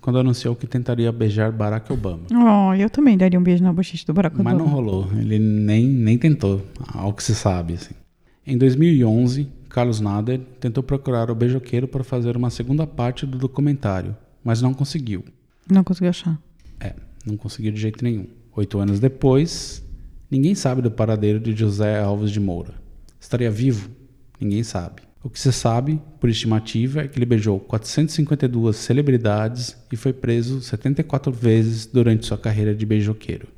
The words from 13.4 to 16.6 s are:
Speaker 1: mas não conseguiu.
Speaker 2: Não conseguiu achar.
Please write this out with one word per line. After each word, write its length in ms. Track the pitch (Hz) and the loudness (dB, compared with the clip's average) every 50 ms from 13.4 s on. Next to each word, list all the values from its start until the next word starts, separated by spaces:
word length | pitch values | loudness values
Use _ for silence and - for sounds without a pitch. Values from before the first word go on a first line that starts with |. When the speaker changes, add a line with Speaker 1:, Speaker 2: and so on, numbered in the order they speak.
| 127 127 131 - 147 147 147 143 - 107 98 92 90 95 107 - - _ _ _ _ | -4 -4 -2 0 0 0 0 0 -2 -2 -2 -2 -4 -6 -8 -10 -14 _ _ _ _
Speaker 1:
mas 180 | 117 113 113 | -2 0 2
não 120 | 120 127 135 | 2 0 0
conseguiu. 500 | 135 143 139 - 170 139 113 104 87 - - _ _ _ _ _ _ _ - | 0 -4 -4 -4 -8 -6 -6 -8 -8 -8 -12 _ _ _ _ _ _ _ 4
Speaker 2:
Não 140 | 190 190 185 | 4 4 6
conseguiu 260 | - 185 - 185 175 | 4 0 0 0 -2
achar. 300 | 175 - - 170 165 151 - - - _ | -2 -2 -4 -4 -4 -4 -6 -16 -20 _